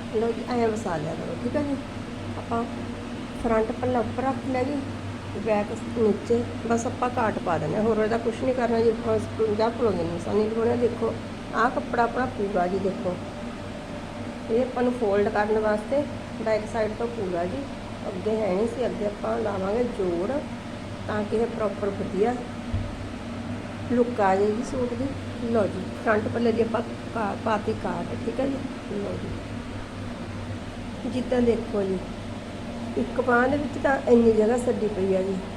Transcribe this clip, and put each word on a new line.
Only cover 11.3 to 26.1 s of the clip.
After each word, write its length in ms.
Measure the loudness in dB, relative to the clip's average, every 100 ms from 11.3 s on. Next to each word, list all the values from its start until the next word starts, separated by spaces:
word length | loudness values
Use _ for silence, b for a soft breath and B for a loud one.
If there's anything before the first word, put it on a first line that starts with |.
| -8 -4
ਆਹ 160 | 2 2
ਕੱਪੜਾ 320 | 2 -2 2
ਆਪਣਾ 240 | 2 2 -2 0
ਪੂਰਾ 280 | 0 2 2
ਜੀ, 120 | 2
ਦੇਖੋ, 360 | 0 0 -2 -4 -6 -8 -8 -8 -8 -10 -8 -8 -8 -8 -8 -8 0
ਇਹ 120 | 2
ਆਪਾਂ 200 | 2 2
ਨੂੰ 100 | 2
ਫੋਲਡ 360 | 2 2 4 4
ਕਰਨ 300 | 2 2 2
ਵਾਸਤੇ 440 | 2 0 0 0 0 -4 -8 -4
ਬੈਕ 180 | 0 0 0
ਸਾਈਡ 200 | 0 0 -2
ਤੋਂ 80 | -4
ਪੂਰਾ 380 | -2 -2 -2
ਜੀ, 180 | -2 -4 -6 -8 -10 -8 -6
ਅੱਗੇ 280 | -2 0 0
ਹੈ 160 | 2
ਨਹੀਂ 140 | 2 0
ਸੀ। 180 | 0 -2
ਅੱਗੇ 200 | 0 -2
ਆਪਾਂ 320 | -2 -2 0
ਲਾਵਾਂਗੇ 440 | 0 0 0 0 0 0
ਜੋੜ 320 | 0 0 0 -2 -4 -8 -8 -10 -8 -8 -4
ਤਾਂ 140 | -2
ਕਿ 120 | 0 0
ਇਹ 100 | 0
ਪ੍ਰੋਪਰ 420 | 0 -2 0 -2 -2
ਵਧੀਆ 340 | -2 2 2 2 -6 -8 -4 -4 -4 -6 -8 -8 -8 -6 -6 -6 -6 -6 0
ਲੁੱਕ 280 | 4 4 6
ਆ 140 | 6 6
ਜਾਏਗੀ 260 | 4 2 0
ਸੂਟ 220 | 0 0
ਦੀ। 120 | 0 -2 -4 -6 -4 2
ਲਓ 100 | 2
ਜੀ, 200 | 2 0 -6 -2
ਫਰੰਟ 240 | 2